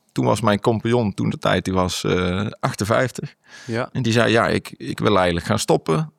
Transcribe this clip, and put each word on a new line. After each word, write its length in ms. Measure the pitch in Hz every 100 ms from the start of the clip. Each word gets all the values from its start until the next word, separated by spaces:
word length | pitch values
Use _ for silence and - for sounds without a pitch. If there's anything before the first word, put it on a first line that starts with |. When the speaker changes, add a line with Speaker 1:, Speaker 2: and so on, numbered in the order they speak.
| _
Speaker 1:
Toen 120 | -
was 160 | 123 107
mijn 200 | 113 104
compagnon, 540 | 123 110 117 120 107
toen 160 | - 110
de 80 | -
tijd, 260 | 101 95
die 100 | 92
was, 300 | 92 92 -
eh, 420 | 98 90 90 90 107 -
achtenvijftig. 760 | 135 - 101 113 131 - 151 - _ -
Speaker 2:
Ja. 240 | - 113 -
Speaker 1:
En 100 | 143
die 100 | 113
zei, 200 | 113 113
"Ja, 160 | 113 87
ik, 260 | 87 - -
ik 220 | - -
wil 180 | 113 98
eigenlijk 300 | 90 85 -
gaan 120 | 107
stoppen." 540 | - 160 - 156 156